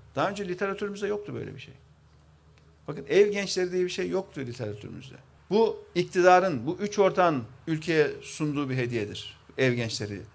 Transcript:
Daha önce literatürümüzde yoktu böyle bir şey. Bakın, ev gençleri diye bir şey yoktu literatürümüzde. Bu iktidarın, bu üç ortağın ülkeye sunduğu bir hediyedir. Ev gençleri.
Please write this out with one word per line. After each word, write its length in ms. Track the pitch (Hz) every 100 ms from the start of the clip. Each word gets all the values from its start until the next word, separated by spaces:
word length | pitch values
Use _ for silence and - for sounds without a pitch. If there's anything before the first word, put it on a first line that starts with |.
| - -
Daha 140 | 175
önce 180 | 202 190
literatürümüzde 580 | 180 196 196 208 196 202
yoktu 280 | 208 -
böyle 200 | 120 98
bir 60 | 101
şey. 140 | - - - _ _ _ _ _ _ _ - _ -
Bakın, 160 | 147 135
ev 240 | 170 208
gençleri 400 | 202 190 185 180
diye 120 | 180
bir 40 | 180
şey 200 | 180 180
yoktu 320 | 175 190 151
literatürümüzde. 760 | 123 117 107 104 95 - - - - - -
Bu 340 | 202 220 - -
iktidarın, 720 | 175 175 185 180 180 185 135 127
bu 100 | 175
üç 180 | 202 208
ortağın 460 | 190 190 175 143 113 - -
ülkeye 440 | 156 165 160 147 -
sunduğu 480 | - - 151 143 135
bir 60 | 131
hediyedir. 600 | 120 120 104 110 - - - -
Ev 140 | 131
gençleri. 500 | 120 113 - 104 101 104